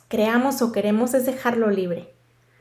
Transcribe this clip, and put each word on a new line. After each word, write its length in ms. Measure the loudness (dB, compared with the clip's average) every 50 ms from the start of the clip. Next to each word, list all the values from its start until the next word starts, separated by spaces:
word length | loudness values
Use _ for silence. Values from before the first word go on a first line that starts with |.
| _ -4
creamos 540 | -2 0 2 2 2 2 2 0 0 0
o 100 | -2 0
queremos 400 | 0 0 0 2 2 2 2 2
es 140 | 0 0 0
dejarlo 440 | -2 -4 -4 -4 -2 0 2 2 2
libre. 440 | 2 0 0 -2 -4 -6 -8 -14 -20 _ _ _ _ _ _ _ _ _